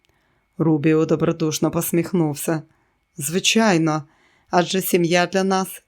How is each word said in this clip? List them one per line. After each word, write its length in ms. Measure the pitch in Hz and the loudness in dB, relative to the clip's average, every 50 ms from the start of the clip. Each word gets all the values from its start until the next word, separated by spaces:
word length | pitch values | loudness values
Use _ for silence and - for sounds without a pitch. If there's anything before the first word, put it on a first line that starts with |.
| _ _ _ _ _ _ _ _ _ _ _ | _ _ _ _ _ _ _ _ _ _ _
Рубіо 480 | - 156 165 156 147 147 160 156 160 160 | -2 0 2 2 2 2 2 2 2 2
добродушно 640 | 156 165 151 165 165 160 165 165 156 147 - 165 156 | 2 0 0 0 -2 -2 -2 -4 -4 -2 -2 -2 -2
посміхнувся. 920 | - 170 165 - 180 170 165 - - 175 160 151 139 - - 170 160 147 143 - _ _ _ _ _ _ _ _ _ | -2 -2 -4 -2 -2 -2 -2 0 0 0 0 0 -2 -4 -4 -4 -4 -4 -6 -12 _ _ _ _ _ _ _ _ _
«Звичайно, 840 | 165 135 143 165 190 - - - 226 226 208 180 160 165 156 151 156 147 - _ _ _ _ _ _ _ _ | -10 -8 -6 -4 -2 -2 0 2 2 2 4 2 2 2 0 0 -2 -6 -10 _ _ _ _ _ _ _ _
адже 320 | 180 175 170 175 190 190 | 0 0 0 0 -2 -4
сім'я 460 | 180 - 202 175 170 160 180 175 175 | -2 0 0 2 2 2 2 2 2
для 160 | 175 196 190 190 | 2 0 0 0
нас — 400 | 190 190 190 190 190 - - - | 2 0 0 -2 -4 -8 -16 -18